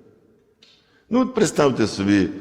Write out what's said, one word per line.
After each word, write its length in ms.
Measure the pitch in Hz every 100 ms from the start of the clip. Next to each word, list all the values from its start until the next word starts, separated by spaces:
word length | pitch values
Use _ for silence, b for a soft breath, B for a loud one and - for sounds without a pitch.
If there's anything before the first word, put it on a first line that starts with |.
| _ _ _ _ _ _ b b b b b
Ну, 100 | 240
от 140 | 254
представте 520 | 233 160 - 143 120 107
собі 420 | - 98 101 87 -